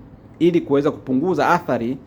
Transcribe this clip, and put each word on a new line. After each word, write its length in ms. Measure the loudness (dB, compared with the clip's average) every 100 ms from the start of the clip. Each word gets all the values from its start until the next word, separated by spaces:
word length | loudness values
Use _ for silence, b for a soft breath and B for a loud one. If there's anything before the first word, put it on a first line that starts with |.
| -20 -20 -16 -2
ili 220 | 2 2
kuweza 300 | 0 0 0
kupunguza 580 | -2 -2 -2 0 0 2
athari 480 | 2 0 -4 -4 -6